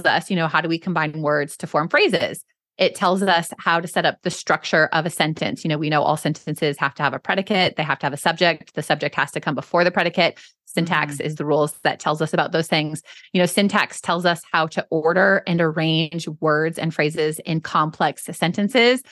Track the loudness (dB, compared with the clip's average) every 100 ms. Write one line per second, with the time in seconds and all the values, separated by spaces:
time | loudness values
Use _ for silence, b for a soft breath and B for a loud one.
0 | 2 0 0 -2 0 0 0 -2 -2 -2
1 | -2 -2 0 0 -2 -6 -4 -2 2 2
2 | 2 2 -2 -8 -16 _ _ -2 -2 2
3 | 0 2 2 2 0 -6 -2 -2 0 0
4 | 0 0 -4 -6 -2 -2 0 2 2 2
5 | -2 -2 -2 -2 -4 -4 -4 -2 0 2
6 | 2 0 -2 -4 -6 -4 -2 -2 -4 -2
7 | -4 -2 -4 -2 0 0 0 0 -4 -2
8 | -2 -2 -2 2 2 0 -4 -8 -2 -2
9 | -2 -2 -4 -4 -4 -4 -2 2 2 2
10 | 0 2 0 0 B B -8 -4 0 0
11 | -2 -4 -6 -4 0 2 0 0 -4 -2
12 | -2 -2 0 0 0 0 0 0 0 -4
13 | -12 B B 2 2 4 2 2 0 -4
14 | -4 0 2 0 0 0 0 -2 -2 0
15 | 2 4 4 4 2 0 2 2 2 2
16 | 0 -4 -8 -4 0 2 0 -2 -4 0
17 | 0 0 -2 -2 -4 -4 -2 0 0 0
18 | -2 -2 -10 -4 -2 0 0 4 4 4
19 | -2